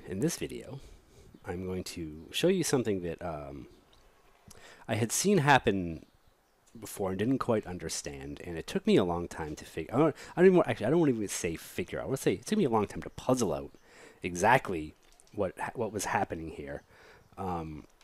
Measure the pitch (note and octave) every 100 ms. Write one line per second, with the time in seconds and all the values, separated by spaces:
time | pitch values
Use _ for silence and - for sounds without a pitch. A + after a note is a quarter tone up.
0 | - F#2+ D3+ - - B2 - C3+ - -
1 | _ - - - - F2+ F#2 F#2 - -
2 | D#2+ D2+ E2 - E3+ G3 D3+ C3+ A2+ G2
3 | F2 D#2+ F2 D2+ C#2+ C#2 A#1+ - _ _
4 | _ _ _ _ - - - - - A2
5 | A2+ - F#3 G3+ C#3+ C3+ - G2 F2 D#2+
6 | - _ _ _ _ _ _ A#2 A2 -
7 | F#2+ F#2+ A2 C3+ - A2 F2+ F2+ D#2+ -
8 | - C#3+ C3+ C#3+ F3 E3 - G3 - F#3
9 | F#2 E2+ E2+ - D2+ D2+ - - D#2+ B2
10 | D#3 - - - F#3 F3+ C#3+ A#2 A2 E3
11 | D#3 A#2 G2 - F2+ D#2+ - - F2+ C#2+
12 | C2+ C3 - G#2 - G#3+ D3+ A2+ G2+ -
13 | - - - B2+ G#2 C#2+ C#2 - _ -
14 | - - G2 F2 G2+ C3 - F2 D#2 -
15 | _ _ - - F#2+ - - - A2 G#2
16 | - A2 F#2+ F2 D#2+ - C#2+ C#2+ - -
17 | - - _ - F#2+ F2 D#2+ D2+ - _